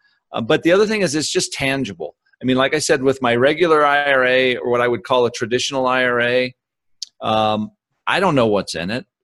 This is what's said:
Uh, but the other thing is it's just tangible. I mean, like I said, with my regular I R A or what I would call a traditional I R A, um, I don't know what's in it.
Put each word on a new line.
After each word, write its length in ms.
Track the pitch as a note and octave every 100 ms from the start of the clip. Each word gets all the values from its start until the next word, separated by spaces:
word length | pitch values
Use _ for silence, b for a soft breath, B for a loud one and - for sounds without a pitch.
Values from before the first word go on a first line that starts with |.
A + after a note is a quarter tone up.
| _ _ _
Uh, 120 | -
but 200 | A2+ D#3
the 100 | D#3+
other 140 | F#3+ G#3+
thing 140 | G#3+
is 140 | F3
it's 180 | D3+ C3+
just 220 | F#3 -
tangible. 600 | - C3+ C3+ A2+ E2 D2+ - _ _
I 20 |
mean, 140 | B2+ B2+
like 160 | C3+
I 40 | D#3
said, 240 | - D3
with 200 | C3+ C3
my 140 | A#2+ A#2+
regular 500 | C#3 D#3 F3 D3+ D3
I 260 | C#3+ C#3+
R 120 | C3+
A 320 | B2+ B2+ B2+ A#2+
or 140 | B2
what 120 | A#2+
I 60 | B2
would 140 | A#2
call 220 | - B2+
a 60 | A#2
traditional 560 | - A2 B2 - C#3 B2+
I 180 | B2+
R 160 | B2+ A#2+
A, 340 | A#2+ B2+ B2+ - _ _ _ _ - _
um, 480 | A2+ A2 G#2+ G#2+ G#2+ - _ _ -
I 140 | D3
don't 140 | F#3+
know 140 | C#3 A2+
what's 260 | G2+ F2+
in 160 | E2 F2
it. 160 | B2 - _